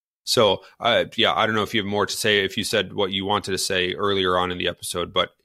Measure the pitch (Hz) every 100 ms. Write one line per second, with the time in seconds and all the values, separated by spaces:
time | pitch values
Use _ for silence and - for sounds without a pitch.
0 | _ _ - - 107 92 - - 117 104
1 | 85 - 104 80 107 110 101 113 98 104
2 | 98 - 110 104 95 - 95 110 95 101
3 | 98 98 95 104 98 95 - 95 90 90
4 | 101 98 92 90 90 90 87 87 - 90
5 | 87 92 87 _